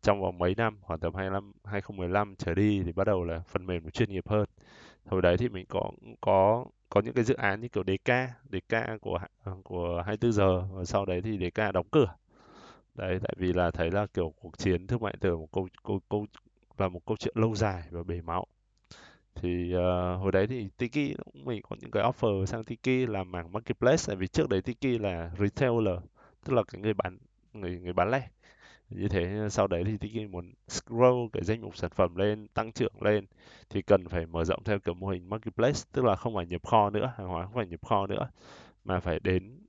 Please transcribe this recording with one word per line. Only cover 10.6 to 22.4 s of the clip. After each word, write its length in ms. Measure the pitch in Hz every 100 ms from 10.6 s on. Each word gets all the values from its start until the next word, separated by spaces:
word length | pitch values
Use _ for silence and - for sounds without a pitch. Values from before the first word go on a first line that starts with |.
và 240 | 98 95 90
sau 200 | 104 98
đấy 160 | 90
thì 160 | 107 104
D 60 | 90 -
K 180 | 107
đóng 140 | 92 87
cửa. 240 | 151 110 - _ _ - - - - _ -
Đấy, 240 | 95 92
tại 120 | 104 -
vì 160 | 92
là 180 | 87 87
thấy 200 | - 85
là 160 | 98 104
kiểu 200 | - 82 -
cuộc 160 | 90 -
chiến 300 | 98 87 92
thương 140 | 120
mại 120 | 110
điện 60 | -
tử 180 | 95 85
một 100 | 80
câu, 160 | - 92 -
câu, 160 | - 98 _
câu, 160 | 104 104 - _ _ _ -
là 120 | 95
một 160 | 87 -
câu 120 | 107
chuyện 160 | - -
lâu 180 | 113 104
dài 280 | 107 92 80
và 120 | 85
bể 180 | 87 85
máu. 240 | 82 85 - _ _ _ _ - - _ _ -
Thì, 380 | 87 87 87
ờ, 420 | 90 90 90 90 90
hồi 160 | 98
đấy 160 | 92 92
thì 220 | 127 98 _
Tiki 400 | 123 147 143 - -
cũng, 200 | 143 135
mình 160 | 110 -
có 60 | 104
những 120 | 117
cái 120 | 113
offer 420 | 110 - 117 98